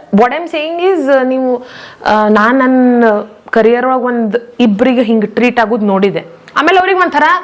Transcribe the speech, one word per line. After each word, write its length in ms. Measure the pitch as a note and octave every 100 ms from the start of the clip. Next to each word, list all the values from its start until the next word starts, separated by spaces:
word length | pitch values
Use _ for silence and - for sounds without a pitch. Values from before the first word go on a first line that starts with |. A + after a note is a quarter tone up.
| - G3+
what 160 | B3
I'm 200 | D4 E4+
saying 440 | D#4+ D#4 E4+ F#4 F4+
is, 320 | C4+ C4+ B3+
ನೀವು, 360 | C4 B3+ B3 B3 - - - -
ಆ, 220 | G#3+ G#3+
ನಾನ್ 320 | G#3+ G#3+ C4
ನನ್ನ 440 | B3+ B3+ B3 A#3+ A#3 G#3 G#3+ - -
ಕರಿಯರ್ 360 | A3+ A3 A#3+ B3+
ಒಳಗ್ 180 | C4
ಒಂದ್ 340 | B3 A#3+ A3 F#3 - -
ಇಬ್ರಿಗೆ 440 | A#3+ G3 B3+ B3
ಹಿಂಗ್ 320 | A3 A3+ G#3 -
ಟ್ರೀಟ್ 240 | B3 A#3+
ಆಗುದ್ 240 | A3 A#3
ನೋಡಿದೆ. 360 | G#3 F#3+ G3 D#3+ - - - -
ಆಮೇಲೆ 220 | D4+ F4+
ಅವ್ರಿಗೆ 200 | F#4 F#4
ಒಂಥರ, 240 | F4 C#4+ D4+ F4+